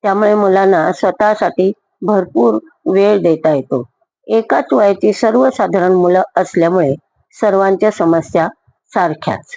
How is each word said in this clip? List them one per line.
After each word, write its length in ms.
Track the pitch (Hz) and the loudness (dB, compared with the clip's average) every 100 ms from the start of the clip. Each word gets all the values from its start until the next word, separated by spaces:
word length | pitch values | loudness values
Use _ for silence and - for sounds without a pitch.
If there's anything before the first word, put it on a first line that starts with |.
त्यामुळे 340 | 208 196 214 208 | -2 0 2 2
मुलांना 560 | 202 190 196 185 160 | 2 2 2 2 0
स्वतःसाठी 800 | 175 190 - 214 214 180 - 190 208 _ _ | -2 -2 0 0 0 -2 0 -2 -2 _ _
भरपूर 580 | 180 208 180 - 240 214 - _ - | -2 -2 -2 0 0 0 -6 _ -2
वेळ 360 | 190 202 208 | 0 2 2
देता 320 | 170 156 160 | 0 0 0
येतो. 300 | 147 127 135 120 _ _ _ - | -2 -2 -6 -6 _ _ _ -4
एकाच 460 | 220 220 - 269 | -2 0 -4 0
वयाची 400 | 262 208 190 214 | 2 2 2 -2
सर्वसाधारण 800 | 202 226 226 262 254 196 185 180 | 0 0 2 0 0 -2 0 0
मुलं 280 | 185 180 185 - - | 2 2 2 0 -2
असल्यामुळे 600 | 185 - 165 185 151 139 _ _ _ - | -2 0 0 0 0 -4 _ _ _ -4
सर्वांच्या 500 | 214 190 196 190 214 | -2 0 0 0 -2
समस्या 560 | 208 165 165 - 180 165 - _ _ _ | 0 0 0 -2 -2 -4 -6 _ _ _
सारख्याच 520 | - 175 151 - 107 - | -4 -2 -4 -8 -10 -12